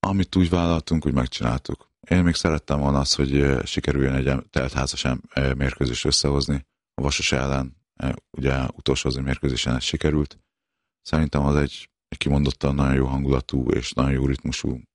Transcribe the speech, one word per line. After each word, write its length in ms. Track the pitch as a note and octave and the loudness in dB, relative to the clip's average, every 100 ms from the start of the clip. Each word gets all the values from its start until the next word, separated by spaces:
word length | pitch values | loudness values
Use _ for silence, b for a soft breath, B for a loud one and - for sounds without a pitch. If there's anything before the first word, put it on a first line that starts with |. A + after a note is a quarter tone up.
| G2 | 0
Amit 300 | G2 F2+ F#2+ | 0 0 2
úgy 120 | F2 | 2
vállaltunk, 580 | F2 E2+ E2 - E2 D2 | 2 2 0 0 -2 0
úgy 60 | |
megcsináltuk. 800 | C2 B1 - A#1+ B1+ - - _ _ - | 0 -2 -2 -2 -2 -4 -12 _ _ 0
Én 120 | F2+ | 4
még 120 | F2 | 4
szerettem 460 | E2 F2 D#2 - C#2+ | 2 0 0 0 0
volna 180 | C#2+ C#2 | 2 2
azt, 160 | C#2 | 2
hogy, 180 | - C#2 | 0 2
ö, 280 | C#2 C#2 C2 | 4 4 2
sikerüljön 500 | - - - C#2 C2+ | -2 -4 -2 2 2
egy 120 | C2 C2 | 2 0
em-, 200 | C2+ - | 0 -2
teltházas 540 | - C2+ B1+ C2+ - | -4 -2 -2 -4 -2
em-, 180 | C2 B1+ - | -2 -2 -4
ö, 200 | - C2+ | -2 0
mérkőzést 500 | C2 C2+ - C2 A#1+ | 0 -2 0 -2 0
összehozni. 640 | - - C#2+ C#2+ C#2 C#2+ - _ _ | 0 2 2 0 0 -4 -6 _ _
A 80 | - | -4
Vasas 300 | C#2 - - | -2 -2 0
ellen, 440 | C2+ C2+ C2+ C2 - _ _ | 0 0 -2 -4 -10 _ _
ö, 160 | C2 - _ | -6 -6 _
ugye 380 | - C2+ C2+ B1+ | -4 -2 0 -2
utolsó 340 | - - C2+ C2+ | -6 -2 -2 -2
az 80 | B1+ | -4
mérkőzésen 580 | C2+ B1+ C#2 A#1+ - | -4 -2 -2 -2 -2
ez 80 | B1 | -2
sikerült. 560 | - D#2 D2+ D2+ D2 - _ _ _ _ _ _ | -2 -2 0 0 -2 -6 _ _ _ _ _ _
Szerintem 420 | - D#2 D2+ D2 | -4 0 0 0
az 120 | C#2+ C#2+ | 2 2
egy, 340 | D2 - - _ _ | 0 -4 -20 _ _
egy 100 | - | -6
kimondottan 560 | D2 C#2+ C#2+ - C#2 | 0 2 2 0 -2
nagyon 200 | C#2 C#2 | 2 2
jó 120 | C2 C2 | 2 0
hangulatú 640 | C2+ C2+ C2+ - C2+ A#1+ | 0 2 0 0 -4 0
és 220 | A#1 A#1+ | 0 -2
nagyon 200 | - C2 | -2 0
jó 140 | C2+ C2+ | 2 0
ritmusú 540 | C2+ - - D2 B1+ - | 0 -4 -4 -4 -6 -10